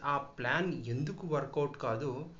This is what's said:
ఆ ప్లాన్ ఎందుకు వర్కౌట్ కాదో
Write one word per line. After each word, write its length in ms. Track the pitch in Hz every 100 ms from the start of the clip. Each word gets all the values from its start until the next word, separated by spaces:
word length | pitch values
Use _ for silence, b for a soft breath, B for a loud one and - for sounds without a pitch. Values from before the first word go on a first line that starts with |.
ఆ 140 | 139 143
ప్లాన్ 560 | - - 120 151 180
ఎందుకు 520 | 127 113 123 151 196 175
వర్కౌట్ 500 | 147 - 151 143 -
కాదో 520 | 127 113 143 127 160